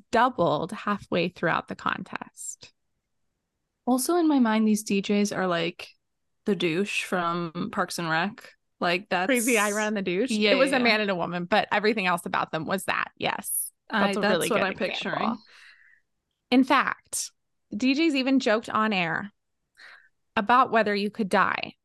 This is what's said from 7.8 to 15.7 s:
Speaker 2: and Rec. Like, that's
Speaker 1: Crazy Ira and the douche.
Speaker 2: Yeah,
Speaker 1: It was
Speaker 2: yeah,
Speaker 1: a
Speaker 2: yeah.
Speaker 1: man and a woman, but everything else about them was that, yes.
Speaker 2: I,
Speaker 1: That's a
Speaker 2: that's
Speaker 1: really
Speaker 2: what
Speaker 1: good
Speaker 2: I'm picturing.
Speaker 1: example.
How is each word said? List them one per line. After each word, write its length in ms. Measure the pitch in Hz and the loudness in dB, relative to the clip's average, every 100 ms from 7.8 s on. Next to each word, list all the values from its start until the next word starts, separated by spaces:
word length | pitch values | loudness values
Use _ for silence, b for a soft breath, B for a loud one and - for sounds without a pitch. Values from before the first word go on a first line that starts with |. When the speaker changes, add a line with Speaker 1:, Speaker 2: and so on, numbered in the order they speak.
| 180 - | -4 -4
Speaker 2:
and 100 | 165 | -2
Rec. 420 | 160 196 - - _ _ _ | 0 -2 -6 -18 _ _ _
Like, 300 | 175 180 - | -2 -2 -2
that's 180 | 180 190 | -2 0
Speaker 1:
Crazy 300 | 247 233 220 | 0 2 2
Ira 280 | 208 208 214 | 2 0 -2
and 120 | 214 | -2
the 40 | |
douche. 300 | 185 180 254 | -2 -2 0
Speaker 2:
Yeah, 200 | 208 208 | 2 2
Speaker 1:
It 60 | 196 | 4
was 140 | 269 | 4
Speaker 2:
yeah, 60 | 269 | 2
Speaker 1:
a 20 | |
Speaker 2:
yeah. 40 | |
Speaker 1:
man 180 | 240 214 | 2 2
and 100 | 202 | 0
a 40 | 180 | -2
woman, 300 | 175 175 175 | -4 -4 0
but 220 | 208 - | 0 2
everything 360 | 208 214 226 180 | 2 2 0 0
else 180 | 175 185 | -2 -2
about 260 | - - | -4 -4
them 140 | 160 - | -4 -4
was 200 | 185 - | -4 -2
that, 240 | - - - | -4 -4 -4
yes. 540 | - - - - - - - | -4 -4 -6 -8 -8 -14 -6
Speaker 2:
I, 180 | 214 196 | 0 0
Speaker 1:
That's 100 | 196 | 0
a 40 | |
Speaker 2:
that's 100 | 202 | 0
Speaker 1:
really 180 | 175 - | 0 0
Speaker 2:
what 80 | 202 | 0
Speaker 1:
good 60 | 190 | -2
Speaker 2:
I'm 80 | 190 | -2
picturing. 400 | 180 - 196 - | -6 -4 -6 -2
Speaker 1:
example. 280 | - 247 b b b | -2 -4 b b b